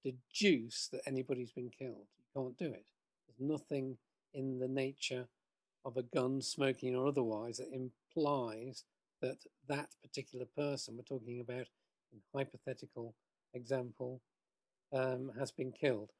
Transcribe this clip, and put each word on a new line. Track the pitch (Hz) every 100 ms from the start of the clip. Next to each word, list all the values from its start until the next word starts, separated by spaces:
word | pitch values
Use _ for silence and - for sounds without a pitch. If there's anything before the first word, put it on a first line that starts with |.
deduce | 139 127 _ - 202 143 113 - -
that | 127 -
anybody's | 131 123 127 120
been | - 123
killed. | - 135 113 - _
You | _
can't | 139 131 123
do | 170
it. | 107 - _ _ _ _
There's | 120 135
nothing | 151 - 143 131 127 _ _ _
in | 143 135 127
the | 131
nature | 135 131 139 - 127 123 _ _ _ _ _
of | 135 120
a |
gun, | 123 - 127 135
smoking | 127 - 135 131 127 127
or | 135
otherwise, | 139 117 107 117 117
that | 202
implies | 135 127 - _ - 143 139 120 110 123 131 - _ _ _
that | 131 135 - _ 127
that | 143 147 -
particular | 123 - 127 123 123 -
person | 147 135 - 117
we're |
talking | 123 135 113 120
about | 120 123 123 _ _ _ _
in | 113 _
hypothetical | 139 139 135 - 127 120 - 117 113 _ _ _
example, | 127 117 131 123 - 123 127 _ _ _ _ _ _ _
um, | 135 131 127 135 110
has | 135
been | - 131
killed. | - 147 113 107 _